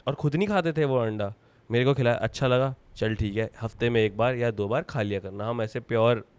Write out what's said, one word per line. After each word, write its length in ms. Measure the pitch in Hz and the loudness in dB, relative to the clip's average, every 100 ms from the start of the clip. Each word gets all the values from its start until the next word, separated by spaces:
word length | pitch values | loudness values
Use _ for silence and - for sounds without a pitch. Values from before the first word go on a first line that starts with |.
| - | -6
और 80 | |
खुद 220 | 139 151 147 | -2 0 0
नहीं 120 | 202 | 0
खाते 240 | 208 165 | 0 0
थे 120 | 156 | 0
वो 120 | 143 131 | 2 2
अंडा, 380 | 113 107 101 101 _ _ - | 0 -2 -6 -8 _ _ -2
मेरे 140 | 117 | 2
को 100 | 127 | 2
खिलाया, 220 | 135 120 120 | 4 2 2
अच्छा 300 | 110 - 131 | -2 -2 2
लगा, 280 | 123 135 135 _ - | 2 2 -2 _ -4
चल 180 | 107 | -2
ठीक 220 | 110 107 101 | 0 -2 -2
है, 140 | 110 - | -4 -4
हफ्ते 280 | 113 - 120 | -10 -2 0
में 120 | 117 | 2
एक 140 | 110 98 | 2 2
बार 180 | 120 | 0
या 160 | 123 120 | 0 -2
दो 180 | 104 101 | -2 -2
बार 140 | 127 | -2
खा 200 | 175 131 | -4 -4
लिया 180 | 107 98 | -2 -4
करना, 280 | 95 98 107 | -6 -8 -6
हम 140 | 120 | -4
ऐसे 180 | 110 123 | -4 -6
प्योर 460 | 113 117 113 117 - | -2 2 4 2 -2